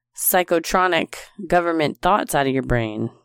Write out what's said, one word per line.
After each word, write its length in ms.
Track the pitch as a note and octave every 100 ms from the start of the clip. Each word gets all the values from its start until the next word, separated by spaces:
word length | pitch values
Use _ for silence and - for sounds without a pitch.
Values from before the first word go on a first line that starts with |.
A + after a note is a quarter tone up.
| _ -
psychotronic 1000 | - F#3 F3 E3+ D#3+ F#3+ F#3 E3 - - - - G3
government 540 | F3 E3+ E3 D3 -
thoughts 340 | F3+ G#3 - D3
out 120 | C3+
of 60 |
your 100 | C3
brain? 460 | B2+ A#2+ A2+ G#2+ A2+ -